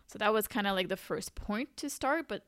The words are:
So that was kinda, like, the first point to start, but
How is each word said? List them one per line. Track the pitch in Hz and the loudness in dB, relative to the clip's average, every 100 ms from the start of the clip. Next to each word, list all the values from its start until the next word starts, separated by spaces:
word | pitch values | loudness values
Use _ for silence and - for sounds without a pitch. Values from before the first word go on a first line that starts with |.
| - | -14
So | 208 | 0
that | 214 | 4
was | 220 208 | 4 2
kinda, | - 202 | 0 2
like, | 190 185 | 2 0
the | 190 | -2
first | - 170 - | -4 -4 -4
point | - - 208 - - | -8 -4 -2 -4 -6
to | 285 | -8
start, | - 269 320 294 | -2 0 0 0
but | 202 | -8